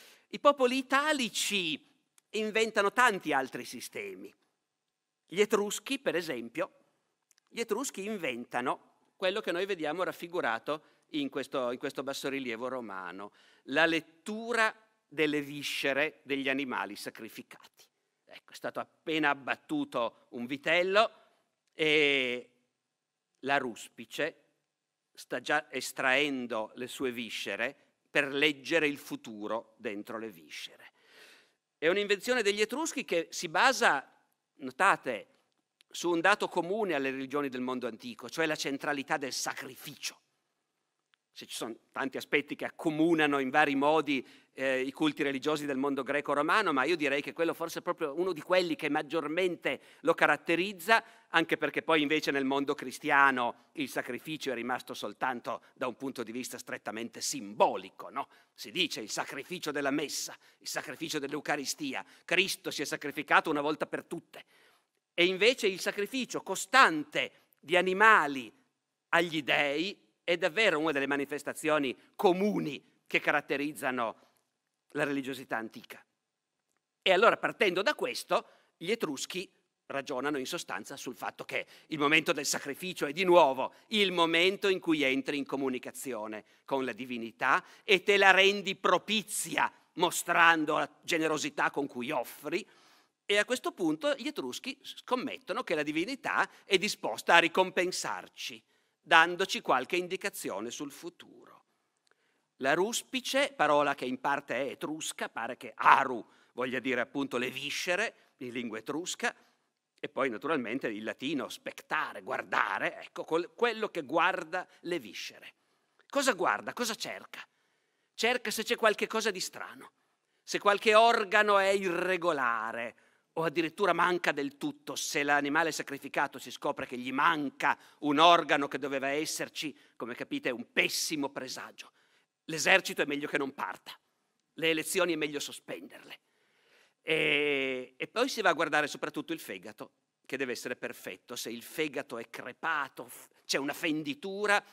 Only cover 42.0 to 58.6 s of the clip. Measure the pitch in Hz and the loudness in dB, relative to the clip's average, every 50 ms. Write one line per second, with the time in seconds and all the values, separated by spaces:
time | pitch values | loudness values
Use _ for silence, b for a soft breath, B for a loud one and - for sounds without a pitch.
42 | 135 135 - 127 - - - 147 139 - 156 - 135 113 - - - 165 156 151 | -4 -4 -4 -6 -2 0 0 0 0 -2 -6 -8 -8 -10 -8 -4 -2 -2 2 4
43 | 160 170 170 156 151 147 143 139 135 131 135 151 151 147 139 139 139 147 156 160 | 4 4 6 4 4 4 4 2 0 2 4 4 4 4 4 2 4 4 4 4
44 | 147 143 143 127 B B B B B B _ - 131 135 131 131 131 139 - - | 4 2 0 -2 B B B B B B _ -4 -2 0 0 0 -2 -4 -2 0
45 | 156 156 143 156 147 139 139 147 131 147 151 147 147 143 135 131 135 143 139 135 | 0 0 0 0 -2 -2 -2 -2 -2 -2 -2 0 -2 -2 -2 -2 0 0 0 -2
46 | 131 117 139 147 143 151 143 143 147 165 185 220 208 175 147 131 127 156 180 160 | -2 -2 -2 -2 -2 0 0 0 2 2 2 2 2 2 2 2 2 2 2 0
47 | 147 139 135 147 143 143 123 - 170 165 139 - 165 165 - 165 - 180 170 - | 0 0 0 0 -2 -4 -4 -2 -2 -2 0 -2 -6 -6 -6 -6 -4 -4 -4 -2
48 | 165 143 139 165 185 190 175 151 - - 180 185 185 170 151 - 160 147 147 156 | -4 -4 -2 -2 -2 -2 -4 -6 -2 2 2 2 4 2 -2 -2 -2 -2 -2 -2
49 | 156 139 143 165 147 151 156 175 190 180 165 - - 160 135 B B B B B | -2 -2 -4 -4 -2 -2 0 0 0 0 0 -2 -2 -4 -4 B B B B B
50 | - 151 165 - 170 156 151 143 - - 170 165 185 208 208 175 165 202 226 220 | 0 0 4 6 4 4 4 2 2 0 2 2 2 -2 -4 -4 2 4 4 4
51 | B B B B B B - 165 165 165 165 - 156 139 - 147 - - 160 156 | B B B B B B 2 2 4 4 2 0 0 -2 -2 -2 2 4 4 4
52 | 147 139 156 156 - 160 143 139 135 131 139 139 143 135 143 - 127 131 120 - | 4 2 2 2 2 0 0 0 0 0 0 0 0 -2 -2 -4 -6 -10 -10 -6
53 | - 151 147 139 139 139 131 127 120 117 - - _ _ _ - 139 120 - 147 | 0 4 6 8 8 6 6 4 0 -2 -4 -6 _ _ _ -8 -8 -6 -6 -6
54 | 127 - 123 113 - 160 156 143 - 135 123 113 117 123 127 120 - - 127 - | -6 -6 -8 -8 -8 -8 -8 -6 -4 -4 -4 -4 -4 -4 -6 -6 -6 -10 -12 -10
55 | - 107 101 - - 127 127 120 - 127 113 - b b b - 127 127 110 - | -10 -10 -8 -6 -4 -4 -4 -6 -8 -8 -10 -10 b b b -6 -6 -6 -6 -6
56 | 135 135 120 127 117 110 113 127 120 - - 113 - - 127 120 - - 104 110 | -8 -8 -8 -8 -8 -8 -8 -8 -10 -10 -12 -14 -12 -12 -12 -10 -8 -8 -8 -8
57 | 123 - - 123 - - - 139 104 98 107 139 190 156 117 98 92 95 - - | -8 -10 -10 -8 -6 -6 -6 -6 -8 -8 0 2 2 2 2 -2 -8 -10 -14 -16
58 | - 90 101 135 143 b b b b b b - | -16 -10 -10 -10 -10 b b b b b b -16